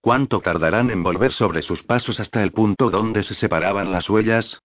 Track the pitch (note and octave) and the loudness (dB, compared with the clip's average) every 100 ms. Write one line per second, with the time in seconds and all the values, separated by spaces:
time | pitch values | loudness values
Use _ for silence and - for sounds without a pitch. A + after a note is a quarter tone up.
0 | A2+ B2 C3+ G#2 F#2 E2+ D#2+ G2+ B2 G#2 | 2 2 2 0 0 0 2 2 0 0
1 | F2 F2 B2+ - G#2+ E2 - E2+ - A#2+ | -2 2 0 2 -2 -2 -4 -8 -2 -2
2 | - A2 G#2 A#2 G2 - G#2+ G2 A#2+ G2 | -2 -8 -4 -2 0 2 2 2 2 2
3 | A2+ A2 G2 - G#2 E2 F2 G2+ F#2+ F2+ | 0 -2 -4 -4 0 0 0 -2 -2 -4
4 | - G#2+ A2 A2+ A2 - | 0 0 2 0 -2 -10